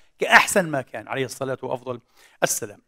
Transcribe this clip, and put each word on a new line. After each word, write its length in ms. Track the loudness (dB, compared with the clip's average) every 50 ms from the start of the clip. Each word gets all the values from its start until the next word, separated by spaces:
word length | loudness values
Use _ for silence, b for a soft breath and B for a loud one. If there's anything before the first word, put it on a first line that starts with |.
| -20 _ _ _
كأحسن 460 | 2 6 6 6 6 6 4 2 2
ما 160 | 2 -2 -4
كان 260 | -4 -6 -10 -12 -10 -6
عليه 180 | -4 -4 -4
الصلاة 320 | -4 -6 -6 -6 -6 -4 -6
وأفضل 400 | -4 -6 -6 -6 -6 -10 -10 -10 -12 b b b b b b b -2
السلام. 380 | -2 -2 -4 -8 -10 -14 -18 _